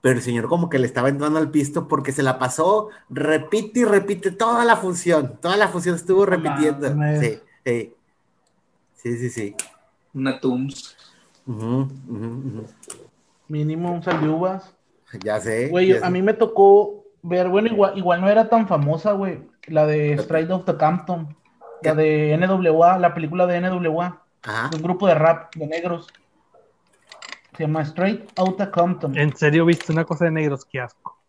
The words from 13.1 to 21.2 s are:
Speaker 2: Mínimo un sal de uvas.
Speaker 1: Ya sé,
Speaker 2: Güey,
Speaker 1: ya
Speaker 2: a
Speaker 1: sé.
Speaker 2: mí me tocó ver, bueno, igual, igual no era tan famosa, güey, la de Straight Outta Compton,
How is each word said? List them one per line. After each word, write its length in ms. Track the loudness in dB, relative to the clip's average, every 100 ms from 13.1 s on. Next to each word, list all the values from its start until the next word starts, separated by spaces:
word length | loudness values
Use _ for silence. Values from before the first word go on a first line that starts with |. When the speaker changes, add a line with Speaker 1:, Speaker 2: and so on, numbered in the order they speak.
| _ _ _ _
Speaker 2:
Mínimo 440 | -4 -4 -4 -6
un 100 | -4
sal 180 | -2 0
de 60 | 0
uvas. 460 | 0 -2 -4 -12 _ _ _ _ -10
Speaker 1:
Ya 180 | -4 -4
sé, 280 | -2 -2 0
Speaker 2:
Güey, 200 | 2 4
Speaker 1:
ya 80 | 4
Speaker 2:
a 40 |
Speaker 1:
sé. 100 | 2
Speaker 2:
mí 120 | 0
me 120 | 0
tocó 680 | 2 0 6 8 8 6 -6 -20 _
ver, 260 | -4 0 2
bueno, 200 | 2 2
igual, 280 | 2 2 2
igual 220 | 0 2
no 80 | 4
era 200 | 4 4
tan 200 | 2 2
famosa, 440 | 0 0 0 0
güey, 300 | -2 -2 -6 -14 _ -4
la 200 | 2 2
de 260 | 2 0
Straight 360 | -2 -2 -2 -2
Outta 260 | -4 -2 0
Compton, 560 | 2 0 -4 -8